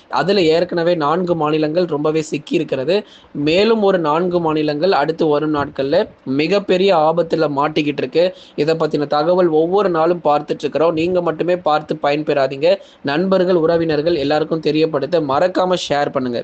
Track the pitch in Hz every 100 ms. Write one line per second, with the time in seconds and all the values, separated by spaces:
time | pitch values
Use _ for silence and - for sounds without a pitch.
0 | - 135 160 202 156 165 175 175 165 175
1 | 143 170 175 170 151 156 151 165 175 147
2 | 156 156 151 147 - 175 147 131 135 202
3 | - - - - 147 175 220 226 196 185
4 | 151 160 185 175 160 156 151 147 185 156
5 | 147 160 160 147 156 147 143 - 135 170
6 | - - 135 139 165 202 202 180 196 170
7 | 156 170 165 160 151 139 151 156 147 143
8 | 139 160 185 - - - 151 160 156 156
9 | 143 147 156 180 175 156 165 196 196 160
10 | 170 175 156 147 151 156 143 139 165 160
11 | 170 180 170 156 165 180 156 151 151 156
12 | 143 151 151 139 135 139 165 196 - -
13 | 143 151 190 190 180 185 160 170 165 147
14 | 165 160 139 151 156 160 156 156 160 147
15 | 139 170 147 143 185 196 185 180 - 143
16 | 143 139 127 120